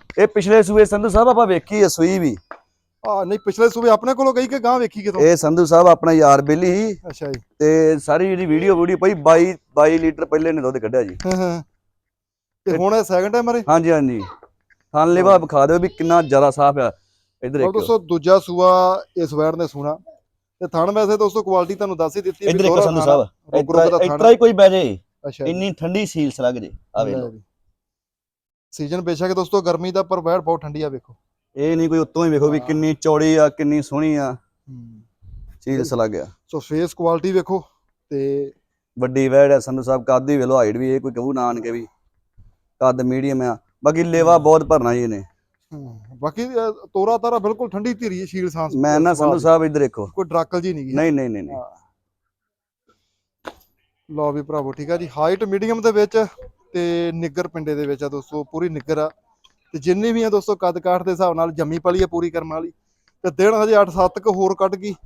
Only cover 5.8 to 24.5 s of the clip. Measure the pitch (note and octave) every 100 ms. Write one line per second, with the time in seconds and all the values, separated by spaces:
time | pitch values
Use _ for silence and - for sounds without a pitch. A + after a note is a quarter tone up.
5.8 | F3+ D#3+ E3 D#3+ D3 C#3 C#3+ D#3+ F3+ F#3+
6.8 | A3 F3+ F3 - C#3+ B2 _ - D3+ D#3+
7.8 | D#3+ D3+ D3+ D#3 F#3+ F#3 F3+ D#3 G3 F3
8.8 | F3 F3 F#3 F3+ D3+ E3 F3+ F3 _ D3
9.8 | D#3 E3 D#3+ D3+ E3 D#3 E3 D#3 C3 C3
10.8 | A2 B2+ G2+ F2+ F#3 F#3 F3+ E3+ - _
11.8 | _ _ _ _ _ _ _ _ G3 D#3+
12.8 | F#3+ A3 F#3+ F#3 G3+ A#3+ A#3+ A#3 F#3 E3
13.8 | E3 D#3 C3+ A2+ F#2+ - - _ _ _
14.8 | _ D3+ E3 F3 F#3 F#3 D#3+ D3 C#3 F3
15.8 | F3+ - E3 E3+ D3+ C#3 C#3 C#3+ C#3+ C#3
16.8 | A#2 - _ _ _ _ B2+ C#3+ F#3 G#3
17.8 | A3+ A3+ E3 E3+ D#3+ F#3+ - F3 F#3 F#3
18.8 | F#3 F#3+ - F3+ D#3 D3 D#3 E3 D#3+ C#3+
19.8 | D3 D#3+ - - _ _ _ - F3+ E3
20.8 | F3+ G#3 G#3 G#3+ G#3 G#3+ F#3+ F#3 F3 G3
21.8 | G3+ E3 D#3+ G3+ F#3 - G3+ F#3 F#3 F#3
22.8 | G3+ D#3+ C#3+ C#3+ - _ - C#3 C#3+ E3
23.8 | E3+ E3+ F3+ D3 A3+ A#3 A#3